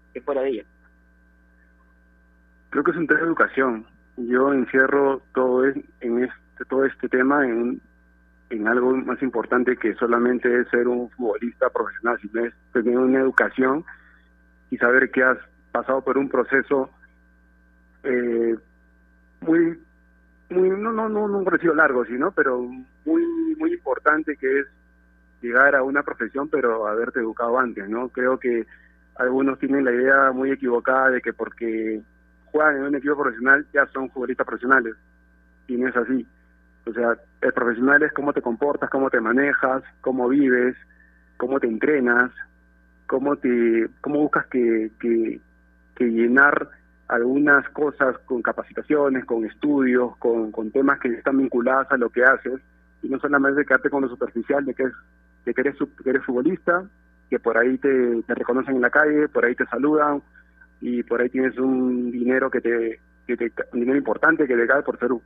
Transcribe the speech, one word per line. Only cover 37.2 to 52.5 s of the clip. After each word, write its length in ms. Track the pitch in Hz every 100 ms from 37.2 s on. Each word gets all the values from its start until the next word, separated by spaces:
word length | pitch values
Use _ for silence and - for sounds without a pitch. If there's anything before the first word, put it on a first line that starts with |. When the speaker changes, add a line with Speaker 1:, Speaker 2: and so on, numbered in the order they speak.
| - _
Speaker 2:
el 100 | 131
profesional 500 | 123 120 113 131 147
es 120 | 151
cómo 180 | - 143
te 80 | 143
comportas, 480 | - 120 143 - 135
cómo 220 | 135 135
te 100 | 127
manejas, 640 | 113 127 143 131 131 131 - _
cómo 260 | 131 127 123
vives, 480 | 143 135 123 123 127 - _ _ _ _ -
cómo 240 | 123 135
te 60 | 123
entrenas, 640 | 110 156 147 123 120 123 - - _ _ _ _ _ -
cómo 300 | 131 143 143
te, 540 | 127 120 117 113 113 -
cómo 200 | - 147
buscas 260 | 147 160 -
que, 440 | 131 117 113 110 -
que, 400 | 117 113 110 - - _ _ _ _
que 100 | -
llenar 640 | 120 113 117 131 143 - - - _ _ -
algunas 600 | 120 120 139 147 139 -
cosas 480 | - 147 - 131 123
con 220 | - 123
capacitaciones, 840 | - - - - - 151 143 131 123
con 180 | 117
estudios, 720 | 107 - 151 143 127 123 123 -
con, 340 | 123 113 110
con 200 | 110 110
temas 260 | 131 139 139
que 100 | 127
están 300 | 113 139 135
vinculados 520 | 131 123 123 131 131
a 80 | 135
lo 120 | 113
que 140 | 120
haces, 360 | 127 127 123